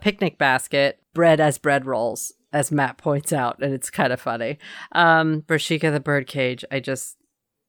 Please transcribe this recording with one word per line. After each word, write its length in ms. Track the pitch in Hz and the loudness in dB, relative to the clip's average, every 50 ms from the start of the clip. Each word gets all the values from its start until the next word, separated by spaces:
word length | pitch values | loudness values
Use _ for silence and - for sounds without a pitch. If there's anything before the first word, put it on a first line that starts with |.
picnic 360 | - 208 202 - 196 165 - | -2 -2 -2 0 -2 -4 -2
basket, 640 | - 147 135 131 131 - - - 139 139 139 - _ _ _ - | 0 2 2 2 0 0 -2 0 2 2 0 0 _ _ _ 0
bread 260 | 160 170 165 156 151 | 4 6 6 6 6
as 180 | 156 151 135 | 4 2 0
bread 280 | - - 147 139 139 131 | 0 0 0 2 2 0
rolls, 480 | 135 127 110 117 117 110 - - - - _ _ _ | -2 -2 -2 -2 -4 -4 -6 -10 -12 -14 _ _ _
as 180 | - 147 139 - | -2 -2 0 0
Matt 280 | 151 143 139 120 - | 0 0 0 -2 -4
points 340 | - - 160 143 143 147 - | -4 -4 -2 -2 -2 -2 -2
out, 280 | 170 139 123 120 - - | -2 -2 -2 -2 -4 -4
and 120 | 131 139 135 | -4 -4 -4
it's 160 | 131 - - | -6 -8 -6
kinda 280 | - - 151 123 127 | -2 -2 0 0 -2
funny. 420 | - - 131 117 117 117 113 - - - - - - - - | -4 -4 -6 -6 -4 -6 -6 -8 -10 -14 -18 -18 -18 -14 -2
Um, 520 | - 170 175 165 165 160 160 160 156 156 151 | 2 4 6 6 6 4 4 2 0 -2 -2
Brashika 480 | - 160 151 - - 165 151 165 156 | -2 -2 -2 0 -2 -2 0 0 0
the 100 | 147 147 | 0 0
birdcage, 640 | 135 151 143 139 127 - - 139 127 127 127 120 - - | 0 0 0 -2 -2 -4 -4 -4 -2 -2 -4 -6 -8 -8
I 120 | 135 135 | -8 -6
just, 340 | 123 135 135 127 - - - _ _ _ _ _ _ _ _ _ _ | -4 -4 -6 -6 -8 -12 -16 _ _ _ _ _ _ _ _ _ _